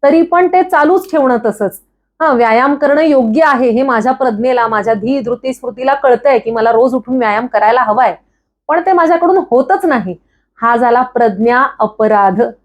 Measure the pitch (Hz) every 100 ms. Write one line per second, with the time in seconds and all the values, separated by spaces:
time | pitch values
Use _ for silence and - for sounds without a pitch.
0 | 277 330 339 349 359 370 359 339 302 370
1 | 370 311 262 247 220 208 202 - _ _
2 | _ _ 320 247 233 226 262 285 285 285
3 | 320 277 233 226 311 277 254 226 269 233
4 | 226 262 262 208 240 247 233 220 208 220
5 | 220 277 233 247 262 262 247 226 262 277
6 | 269 240 277 247 220 226 220 233 254 254
7 | 233 254 233 208 247 214 208 240 233 214
8 | 240 170 _ _ _ _ - 320 339 370
9 | 330 339 339 370 370 247 262 381 359 262
10 | 185 175 _ _ _ _ 226 233 240 240
11 | 247 - 233 190 226 240 269 - 214 -
12 | 214 214 196 185 202 110